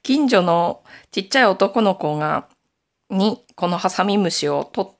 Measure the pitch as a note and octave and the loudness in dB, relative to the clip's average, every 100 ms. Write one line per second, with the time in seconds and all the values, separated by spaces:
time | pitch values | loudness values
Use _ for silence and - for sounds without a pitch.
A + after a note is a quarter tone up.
0 | - C#4 C#4 G3+ F3 E3+ E3+ - - - | -2 0 2 2 2 2 0 -4 -14 -20
1 | _ - F#3+ C4+ A3+ F#3+ G3 A#3 G#3+ F#3+ | _ -8 -2 2 2 2 0 2 0 0
2 | D3+ D3+ D3+ D3+ - _ _ _ _ _ | -4 -4 -2 -4 -6 _ _ _ _ _
3 | - F#3+ G#3 B3 _ - F3 F3 F#3 - | -6 0 0 -2 _ -6 -4 -2 -2 0
4 | G3+ G3+ F#3 - D3 C#3+ C#3+ - F#3 | 0 2 0 -2 -2 -4 -4 -6 -8